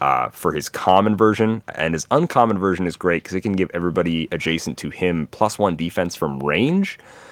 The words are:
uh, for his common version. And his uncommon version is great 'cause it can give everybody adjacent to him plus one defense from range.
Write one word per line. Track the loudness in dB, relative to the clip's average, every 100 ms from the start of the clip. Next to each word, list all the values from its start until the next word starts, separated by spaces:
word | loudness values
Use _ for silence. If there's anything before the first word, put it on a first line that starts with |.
uh, | 0 2 -2
for | -4 -2
his | -2 -4
common | -2 4 4 4 4
version. | 4 4 0 -2 -6
And | -4 -2
his | -2 0
uncommon | 0 2 2 2 2
version | 0 0 -2
is | -2
great | 0 0
'cause | -2
it | -4
can | -2
give | 0 0
everybody | -2 -2 0 0 -2 -2
adjacent | -4 -2 -2 -4 -8
to | -8
him | -2 0 0 -4
plus | -2 -2 2
one | 0
defense | 0 -4 -2 -4
from | -2 -6 -2
range. | -2 2 2 2 0 -6 -20 -20 -20